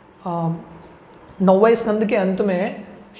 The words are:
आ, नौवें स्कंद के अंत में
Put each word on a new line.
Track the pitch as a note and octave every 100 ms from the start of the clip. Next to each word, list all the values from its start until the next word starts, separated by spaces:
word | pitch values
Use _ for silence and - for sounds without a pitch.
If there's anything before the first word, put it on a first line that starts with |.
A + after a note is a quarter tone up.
| - - F3+
आ, | E3+ E3 E3 - - - - - - - -
नौवें | F#3+ F#3+ A3 A3+
स्कंद | A3+ G#3+ G#3
के | A3
अंत | F#3 F#3+
में | G3+ F3+ G3 - - - -